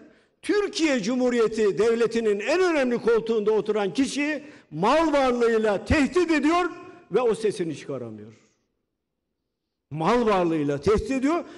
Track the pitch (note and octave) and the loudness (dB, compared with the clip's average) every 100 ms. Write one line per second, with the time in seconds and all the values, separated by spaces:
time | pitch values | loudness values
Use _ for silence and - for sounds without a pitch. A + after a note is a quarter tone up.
0 | - _ _ _ - G#4 G4+ - D#4 C4 | -20 _ _ _ -2 0 0 -2 0 0
1 | F#3+ B3+ B3 A#3+ A3 A3 G#3+ E3 A#3 A#3 | 0 0 0 2 0 2 0 2 0 2
2 | A3 A3+ A3 G3+ A3 E4+ F#4 D4+ B3+ A#3 | 0 0 0 -2 0 2 2 2 0 0
3 | A3 A3+ A3+ A3+ G#3 G#3+ G#3+ G#3+ G3 - | 2 0 2 0 2 0 0 -2 -2 -2
4 | C4+ C4+ D4 D4 - - _ D3+ G#3 D4+ | -2 0 -2 -4 -8 -20 _ -2 2 2
5 | D#4+ C#4+ C4 A#3+ A#3 A3+ G#3+ G3 - D4 | 2 2 2 2 2 2 0 -2 0 2
6 | C4 F4+ E4 D#4 D4 F4 F4 - - - | 2 2 2 2 2 2 0 -6 -18 -20
7 | - F#3+ A#3+ G3 G#3 - E3 C3+ - C3 | -4 0 0 0 -2 -2 -6 -8 -10 -10
8 | A#2+ G#2+ G#2+ G#2+ _ _ _ _ _ _ | -10 -14 -18 -20 _ _ _ _ _ _
9 | _ _ _ _ _ _ _ _ _ D3+ | _ _ _ _ _ _ _ _ _ -4
10 | E3 A#3+ A3 F#3+ F3+ D#3+ C#3+ C#3+ F3+ G#3+ | 0 2 2 2 0 0 -2 -2 0 0
11 | - C4+ C4+ E4+ - | 0 -2 0 -2 -4